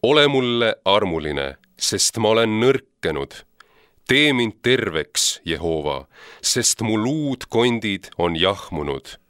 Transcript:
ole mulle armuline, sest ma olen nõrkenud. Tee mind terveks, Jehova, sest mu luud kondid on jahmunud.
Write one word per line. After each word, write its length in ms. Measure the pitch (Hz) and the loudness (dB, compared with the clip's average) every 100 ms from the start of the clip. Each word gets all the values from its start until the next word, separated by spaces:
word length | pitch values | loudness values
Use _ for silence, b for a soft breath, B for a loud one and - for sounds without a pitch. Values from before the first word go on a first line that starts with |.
ole 260 | 117 151 143 | 4 4 4
mulle 460 | 139 127 120 117 - | 2 0 0 0 0
armuline, 720 | - 101 101 82 76 71 69 69 _ _ | 2 2 2 -2 -4 -4 -6 -10 _ _
sest 420 | - 101 - - | -4 -2 -2 0
ma 140 | 107 | 2
olen 240 | 110 113 107 | 4 2 2
nõrkenud. 720 | 120 135 - _ 87 73 69 - - _ b b b b _ | 2 2 -2 _ -6 -4 -8 -12 -20 _ b b b b _
Tee 240 | 131 151 | 2 4
mind 240 | 131 117 - | 2 -2 -2
terveks, 760 | 120 123 104 80 73 - - - - | 0 0 0 -4 -6 -4 -4 -4 -6
Jehova, 600 | 78 82 80 73 69 67 B B B | -4 -2 -2 -2 -6 -10 B B B
sest 400 | - - 117 - | -4 -2 -2 -2
mu 140 | 117 110 | -2 0
luud 480 | 113 156 147 131 - | 0 -2 -4 -6 -2
kondid 600 | 113 120 117 110 98 - - | 2 2 2 -2 -6 -8 -2
on 180 | 85 82 | -2 2
jahmunud. 840 | 90 98 - 78 73 69 - - | 0 0 -6 -8 -6 -8 -10 -20